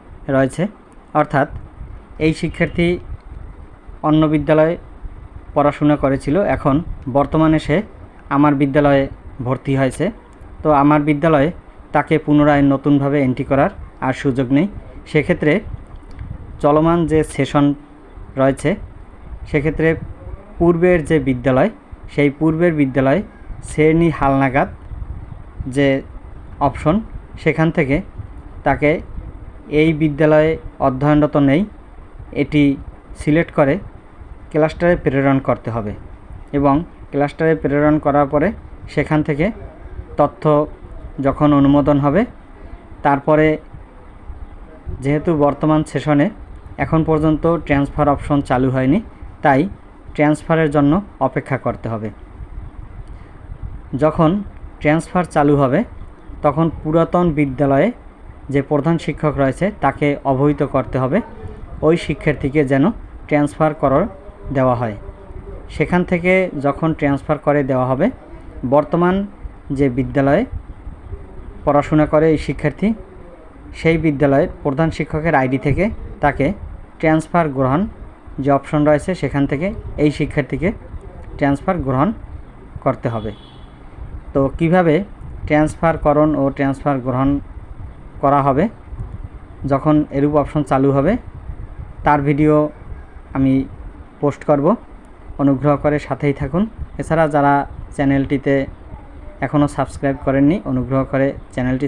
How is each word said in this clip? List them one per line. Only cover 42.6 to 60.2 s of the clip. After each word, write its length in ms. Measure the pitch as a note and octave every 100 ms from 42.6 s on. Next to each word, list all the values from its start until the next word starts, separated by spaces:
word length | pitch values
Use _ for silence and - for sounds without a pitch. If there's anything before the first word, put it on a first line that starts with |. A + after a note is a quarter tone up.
| - - - - D3
তারপরে 420 | C#3 D#3 D3+ D#3 D3+ - - - - - - - - - - - - - -
যেহেতু 280 | C3+ D3 D#3+ D#3 C#3+
বর্তমান 360 | C3+ D#3 D#3 D3+
সেশনে 380 | C#3+ D3+ C#3+ F#3 - - - - -
এখন 180 | C#3 D#3+ D#3
পর্যন্ত 340 | D#3 D#3 D3+ E3 E3 -
ট্রান্সফার 420 | C#3 C#3 - C#3+ C#3
অপশন 240 | - C#3+ C#3
চালু 200 | B2+ C3 C3
হয়নি, 240 | C3 G3 - - - -
তাই 180 | D3+ C3+ G3 - - - - -
ট্রান্সফারের 540 | D3 D3+ - D#3+ D#3 D3
জন্য 180 | C#3+ F3+ G3+ - C3+
অপেক্ষা 300 | C#3 - B2+ B2
করতে 220 | - A2+
হবে। 160 | A2 G#2+ - - - - - - - - - - - - - - - - - - B2+
যখন 260 | D#3 D#3+ D#3 G3+ - - - -
ট্রান্সফার 440 | D3 D#3+ - F3+ E3 D#3+
চালু 200 | D3 C#3+
হবে, 180 | C3 D#3 A#3+ - - - - - D3+
তখন 200 | C#3 E3 -
পুরাতন 460 | D3+ E3 E3 F3 F3 D3
বিদ্যালয়ে 520 | C#3 B2+ C#3 C#3 G#3 - - - - - -
যে 80 | C#3 C3+
প্রধান 260 | D3 D#3 E3+ -
শিক্ষক 280 | C#3+ D3+ C3+
রয়েছে, 240 | C3+ C3 F#3+ G3+
তাকে 240 | C#3+ - D3 C#3